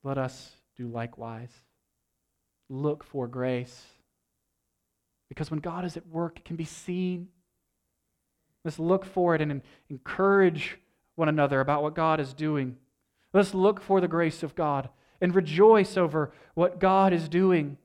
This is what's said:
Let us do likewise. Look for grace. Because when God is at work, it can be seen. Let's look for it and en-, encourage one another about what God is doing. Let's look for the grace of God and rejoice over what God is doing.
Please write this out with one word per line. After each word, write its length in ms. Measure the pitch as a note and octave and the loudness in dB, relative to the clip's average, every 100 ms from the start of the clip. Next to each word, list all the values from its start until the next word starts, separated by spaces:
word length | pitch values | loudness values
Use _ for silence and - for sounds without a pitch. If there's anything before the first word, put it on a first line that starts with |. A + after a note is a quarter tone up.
Let 140 | C#3 C3+ | -6 -6
us 340 | C3 - - _ _ _ | -6 -8 -20 _ _ _
do 120 | A#2+ | -12
likewise. 600 | A#2 A#2 A#2 A#2 A2+ A#2+ _ _ _ _ _ _ _ _ _ _ _ _ | -8 -10 -10 -14 -14 -16 _ _ _ _ _ _ _ _ _ _ _ _
Look 360 | C3 D3 D3+ | -6 -4 -4
for 240 | - C#3+ B2 | -8 -8 -8
grace. 560 | B2+ B2+ B2+ B2 - - _ _ _ _ _ _ _ _ _ _ _ _ _ _ | -4 -4 -4 -6 -16 -20 _ _ _ _ _ _ _ _ _ _ _ _ _ _
Because 220 | - D#3 | -12 -8
when 100 | D#3 | -6
God 240 | E3+ E3+ | -6 -8
is 120 | F3+ E3 | -8 -8
at 100 | E3+ | -10
work, 300 | D#3+ E3+ E3 | -6 -6 -8
it 60 | |
can 120 | - E3+ | -14 -10
be 80 | |
seen. 640 | E3 - - F3+ F3+ F3+ F3+ _ _ _ _ _ _ _ _ _ _ _ _ _ | -10 -12 -8 -4 -4 -4 -10 _ _ _ _ _ _ _ _ _ _ _ _ _
Let's 140 | E3 D3+ | -12 -6
look 260 | E3 F#3+ | 0 0
for 300 | F#3+ - F3 | -2 -2 0
it 60 | D#3+ | 2
and 100 | D3+ | 0
en-, 120 | C#3 - _ _ | -4 -10 _ _
encourage 920 | C#3 - - G3 G3 F#3+ D#3 - - _ _ _ | -16 -12 0 2 6 4 2 -10 -12 _ _ _
one 140 | - D#3+ | -2 0
another 320 | D3+ C#3+ C#3 | 2 2 2
about 220 | C3+ D3 | 0 0
what 120 | D3+ | -2
God 260 | D#3+ D#3+ D#3 | 0 0 0
is 140 | C#3 | -2
doing. 420 | C3+ D#3 D3 C3 B2+ _ _ _ _ _ | -6 -4 -2 -4 -8 _ _ _ _ _
Let's 220 | F#3+ G3 | 2 2
look 260 | F#3+ F#3+ G3 | 2 2 0
for 200 | - F#3+ | 0 2
the 80 | F3+ | 2
grace 340 | E3 E3 - | 0 -2 -2
of 120 | D#3 | -10
God 360 | - D#3 C#3 C3 _ _ _ | -4 -2 -2 -6 _ _ _
and 140 | F3+ | 0
rejoice 640 | F3+ D#3+ D#3 G#3+ A3 F#3+ - | 2 0 6 8 8 4 0
over 360 | E3+ D#3 D3 - - | 0 0 -4 -8 -12
what 240 | - F3 F3+ | -2 0 2
God 340 | F#3 F#3+ F#3+ | 2 4 4
is 160 | F3 D#3+ | 2 0
doing. 500 | E3+ F#3+ F3+ D3 C#3+ | 2 4 2 0 -8